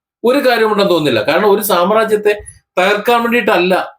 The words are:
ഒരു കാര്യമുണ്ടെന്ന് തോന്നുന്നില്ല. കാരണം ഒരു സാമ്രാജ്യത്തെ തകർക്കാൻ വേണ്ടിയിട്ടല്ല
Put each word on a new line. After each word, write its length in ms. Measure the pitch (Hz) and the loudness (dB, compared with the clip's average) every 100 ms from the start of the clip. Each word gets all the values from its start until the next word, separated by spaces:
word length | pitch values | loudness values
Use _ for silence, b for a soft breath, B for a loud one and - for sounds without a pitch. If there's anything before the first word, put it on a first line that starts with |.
| _ _ | _ _
ഒരു 240 | 233 277 247 | 0 0 0
കാര്യമുണ്ടെന്ന് 440 | 226 214 202 190 | 0 0 0 0
തോന്നുന്നില്ല. 400 | 170 147 107 143 | 0 0 -2 0
കാരണം 180 | 170 208 | 0 2
ഒരു 120 | 202 | 0
സാമ്രാജ്യത്തെ 800 | 214 175 180 220 208 208 208 202 B B _ 180 | 0 0 2 0 0 0 0 -4 B B _ -2
തകർക്കാൻ 420 | 190 202 240 240 | 0 0 0 0
വേണ്ടിയിട്ടല്ല 760 | 233 240 226 180 180 185 - | 0 -2 0 0 0 -2 -4